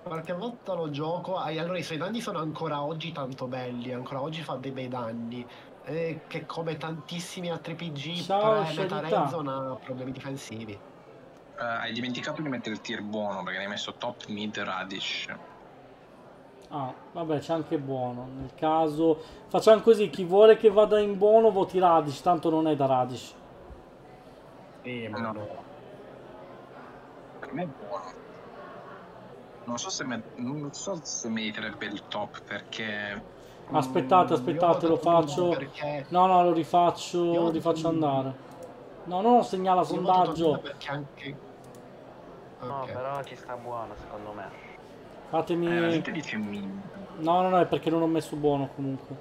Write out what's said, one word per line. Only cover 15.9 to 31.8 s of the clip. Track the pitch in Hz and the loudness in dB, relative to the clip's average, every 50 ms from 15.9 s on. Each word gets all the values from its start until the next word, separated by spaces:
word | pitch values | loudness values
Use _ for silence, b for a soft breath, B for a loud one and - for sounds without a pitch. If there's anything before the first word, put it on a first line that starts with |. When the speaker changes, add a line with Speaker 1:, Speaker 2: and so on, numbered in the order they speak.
| - - - - - - - - - - - - - - - - | -20 -20 -20 -20 -20 -20 -20 -20 -20 -20 -20 -20 -20 -20 -18 -12
Speaker 2:
Ah, | - 190 - 131 - - - - | -8 -8 -8 -8 -10 -14 -18 -12
vabbè, | - 170 170 156 156 139 | -8 -6 -2 -2 -2 -2
c'è | 139 - 165 | 0 -2 -2
anche | 165 151 - 170 | -2 -2 -2 -2
buono. | 151 139 135 135 131 123 123 123 123 127 131 131 | -4 -2 -2 -4 -4 -4 -4 -4 -8 -10 -12 -10
Nel | 135 135 127 - | -12 -12 -12 -8
caso, | - 160 156 156 160 165 156 147 151 165 165 156 151 B B B B B | -2 0 2 4 4 2 2 2 2 4 4 4 2 B B B B B
facciamo | - - 180 - 214 220 208 | -2 -2 4 8 8 8 10
così, | - 226 226 208 214 180 | 10 6 6 6 6 0
chi | - - 185 | 0 -4 -2
vuole | 170 180 202 214 220 220 | 4 8 10 12 12 12
che | 220 - 220 | 10 8 8
vada | 190 208 214 190 208 208 | 8 8 6 6 6 2
in | 208 202 202 | 2 2 0
buono | 185 202 208 214 226 226 220 | 4 6 8 8 10 8 8
voti | 190 196 185 185 - 185 | 6 4 0 2 2 4
Radish, | 185 180 165 160 151 147 135 - | 6 8 8 6 4 2 -6 0
tanto | - 180 175 160 - 170 | 2 2 2 4 2 2
non | 160 160 160 | 2 4 2
è | 160 151 | 2 2
da | 135 143 | 2 2
Radish. | 131 131 127 127 123 127 113 - - - - - - - - - - - - - - - - - - - - - - - - - - - - - - - - - | 4 4 2 2 0 -2 -10 -12 -14 -18 -20 -20 -20 -20 -20 -18 -18 -18 -20 -20 -20 -20 -20 -20 -20 -20 -20 -20 -20 -20 -20 -20 -20 -20 -20 -20 -20 -20 -16 -12
Speaker 1:
Sì, | 127 123 120 113 110 | -10 -8 -8 -8 -8
ma | 110 117 | -6 -4
Speaker 3:
No. | 117 113 107 | -4 -4 -6
Speaker 1:
no. | 104 104 104 - - - - - - - - - - - - - - - - - - - - - - - - - - - - - - - - - - - - - - | -6 -8 -10 -12 -14 -14 -16 -18 -18 -18 -18 -18 -18 -18 -18 -18 -18 -18 -18 -18 -18 -18 -18 -20 -20 -20 -20 -20 -20 -18 -18 -20 -20 -20 -20 -20 -20 -20 -20 -18 -16
Speaker 3:
Per | - - - | -14 -10 -8
me | 269 277 | -8 -8
è | |
buono. | - - - 214 202 202 - - - - - - - - - - - - - - - - - - - - - - - - - - - - - - - - - - | -8 -8 -14 -12 -12 -10 -10 -12 -12 -16 -18 -20 -20 -20 -20 -20 -18 -18 -18 -16 -16 -16 -16 -18 -18 -18 -18 -20 -20 -20 -20 -20 -20 -20 -20 -20 -20 -20 -16 -10
Non | 120 120 | -10 -8
so | 120 - 190 | -8 -8 -8
se | - - - | -8 -8 -6
me-, | 131 120 113 110 - - | -6 -8 -8 -10 -12 -12
non | - 123 120 147 151 147 143 139 | -10 -8 -6 -6 -6 -8 -8 -10
so | - - 196 196 165 156 | -10 -8 -8 -8 -8 -8
se | - - - 120 117 | -8 -8 -8 -6 -4
meriterebbe | 110 113 110 107 104 - 110 107 104 - | -4 -4 -4 -4 -6 -6 -8 -8 -8 -8